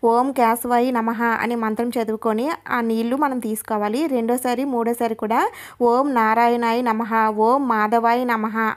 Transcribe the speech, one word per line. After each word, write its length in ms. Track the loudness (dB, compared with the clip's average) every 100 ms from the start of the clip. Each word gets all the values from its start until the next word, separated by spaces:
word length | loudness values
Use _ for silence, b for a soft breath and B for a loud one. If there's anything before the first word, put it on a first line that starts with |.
"ఓం 240 | 2 2 2
కేశవాయ 600 | 2 2 0 0 0 2
నమః" 300 | 0 -2 -2
అనే 320 | 0 0 -2 -2
మంత్రం 340 | -2 -2 -4
చదువుకొని 560 | -2 -4 -2 -2 -2 -2 -6 -4
ఆ 120 | -4
నీళ్లు 340 | -2 -2 -2 0
మనం 240 | -2 -2
తీసుకోవాలి. 600 | -4 -6 -4 -2 -2 -2 0
రెండోసారి, 600 | 0 0 0 -2 -2 -2
మూడోసారి 500 | -2 -2 -2 -2 -4
కూడా 240 | -2 0 0 B B B
"ఓం 240 | 2 2 2
నారాయణాయ 680 | 2 2 4 4 2 0 0
నమః, 320 | 0 -2 0 2 2 2
ఓం 300 | 2 2 2
మాధవాయ 540 | 0 2 2 2 2
నమః" 340 | 0 -2 -2 -2 -2